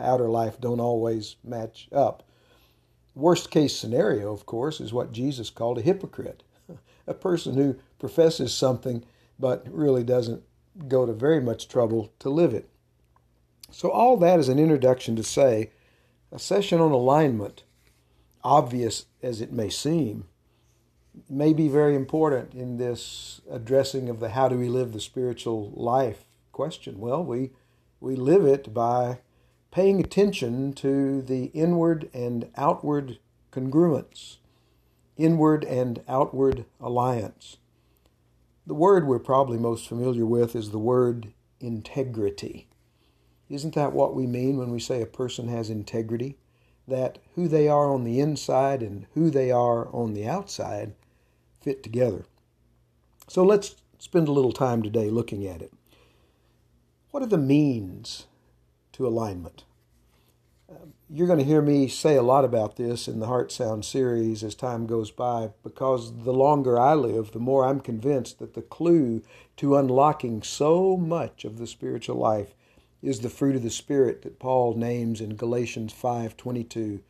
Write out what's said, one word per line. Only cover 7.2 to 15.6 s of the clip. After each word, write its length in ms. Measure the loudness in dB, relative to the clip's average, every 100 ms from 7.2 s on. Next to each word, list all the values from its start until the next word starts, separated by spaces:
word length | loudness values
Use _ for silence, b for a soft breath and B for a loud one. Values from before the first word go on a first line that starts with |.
| -2 -2 0 2
who 200 | 2 0 b _
professes 560 | -4 4 4 4 -4
something 500 | 0 0 0 -4 -8 b b b -4
but 260 | -2 -2 -6
really 360 | 0 2 2
doesn't 400 | 4 0 0 -6 -12 _ _ -18 0
go 200 | 0 2
to 40 |
very 300 | 0 2 2
much 260 | 2 -4 -2
trouble 440 | 0 2 0 -4 _
to 100 | -2
live 240 | 2 2
it. 160 | 2 -8 _ _ _ _ _ _ _ _ _ -20
So 180 | -6 -2
all 260 | 4 4 6
that 220 | 6 6
is 80 | 4
an 120 | 4
introduction 560 | 4 4 4 2 0 -4
to 80 |
say 480 | -2 4 4 4